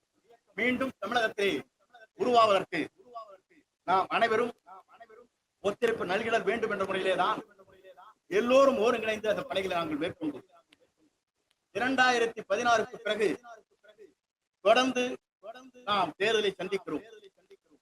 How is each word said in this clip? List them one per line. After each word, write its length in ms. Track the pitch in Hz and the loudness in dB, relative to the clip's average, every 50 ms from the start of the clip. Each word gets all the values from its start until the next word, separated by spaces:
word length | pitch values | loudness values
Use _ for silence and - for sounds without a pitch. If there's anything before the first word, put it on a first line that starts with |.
| _ _ _ _ _ _ - _ _ _ _ 196 | _ _ _ _ _ _ -20 _ _ _ _ -4
மீண்டும் 340 | 233 247 254 226 262 262 - _ | -2 -2 0 -2 -4 -6 -6 _
தமிழகத்தை 480 | - 190 240 247 220 214 - 208 202 190 156 123 - - _ _ _ _ - - - _ _ - | -8 -4 0 0 0 0 -2 -2 -2 0 -2 -4 -6 -12 _ _ _ _ -20 -20 -20 _ _ -4
உருவாவதற்கு 580 | 202 247 240 233 220 214 196 185 151 - 180 156 131 - - _ _ - 240 233 - - 190 - _ _ 175 302 _ _ _ _ _ 170 | 0 2 4 6 6 6 4 2 0 -2 -6 -6 -6 -6 -10 _ _ -20 -18 -18 -18 -18 -20 -20 _ _ _ _ _ _ _ _ _ 0
நாம் 180 | 185 190 180 - 160 | 0 0 0 0 0
அனைவரும் 380 | 190 226 226 220 226 247 247 - _ _ - 190 185 - _ - - - - - - - _ _ _ _ _ _ _ - | 0 2 2 2 0 -2 -4 -6 _ _ -20 -20 -20 -20 _ -20 -20 -20 -20 -20 -20 -20 _ _ _ _ _ _ _ -6
ஒத்துழைப்பு 380 | 202 202 - 240 226 - - 202 175 | -6 -2 0 0 -2 0 -2 -2 -2
நல்கிட 260 | 185 214 226 226 226 214 180 196 | -2 -2 -2 0 -2 0 0 -2
வேண்டும் 240 | 226 233 220 202 202 | -2 -2 -2 -4 -2
என்ற 100 | 196 196 196 | -4 -4 -4
முறையிலே 260 | 190 190 180 190 185 175 185 | -4 -2 0 0 0 0 0
தான் 160 | 208 214 - - - _ _ - - - - - - - - - - - _ _ _ 180 208 | 0 -2 -4 -8 -14 _ _ -20 -20 -20 -20 -20 -20 -20 -20 -20 -20 -20 _ _ _ -2 0
எல்லோரும் 420 | 240 240 262 269 277 262 240 208 208 | 2 4 6 6 6 6 4 2 2
ஒருங்கிணைந்து 460 | 240 247 226 220 220 214 208 214 214 | 0 0 0 -2 -4 -4 -2 -2 -2
அந்த 120 | 196 - 190 - | -2 -2 -4 -4
பணிகளை 260 | 180 190 190 185 180 | -4 -4 -4 -2 -2
நாங்கள் 240 | 170 165 156 156 139 160 | -2 -2 -4 -4 -4 -4
மேற்கொண்டோம். 440 | 185 - - 160 151 135 123 - _ _ - _ _ _ _ _ _ _ _ _ _ _ _ _ _ _ _ _ _ _ _ _ _ - | -6 -6 -6 -6 -8 -8 -8 -14 _ _ -20 _ _ _ _ _ _ _ _ _ _ _ _ _ _ _ _ _ _ _ _ _ _ -6
இரண்டாயிரத்தி 680 | 202 240 262 269 254 254 254 247 233 233 233 - 220 - - | -4 -2 0 2 4 4 4 4 2 0 -2 -4 -8 -6 -4
பதினாறுக்கு 480 | 196 226 240 240 233 214 - - 208 - - | -4 0 2 2 2 2 2 -2 -8 -8 -4
பிறகு 220 | 208 214 214 214 175 - - - - - - _ _ _ _ _ - _ _ - - _ _ _ _ _ _ _ _ _ _ - | -4 -2 0 0 0 0 -4 -8 -18 -20 -20 _ _ _ _ _ -20 _ _ -20 -20 _ _ _ _ _ _ _ _ _ _ 4
தொடர்ந்து 380 | 202 226 247 254 262 247 247 247 247 - - _ _ _ _ - 214 233 254 262 262 _ 247 247 196 | 6 6 6 4 2 0 -2 -2 -2 -4 -10 _ _ _ _ -16 -16 -16 -16 -20 -20 _ -12 -4 -2
நாம் 240 | 208 196 180 151 - - | 0 0 0 -2 -2 -2
தேர்தலை 320 | 196 220 226 214 208 196 190 - | 0 2 2 2 0 0 -2 -4
சந்திக்கிறோம். 460 | 180 190 196 190 - 160 156 143 - - 440 - - - _ _ _ _ - _ _ _ _ _ | -6 -6 -6 -6 -4 -6 -8 -8 -8 -12 -20 -20 -20 -20 _ _ _ _ -20 _ _ _ _ _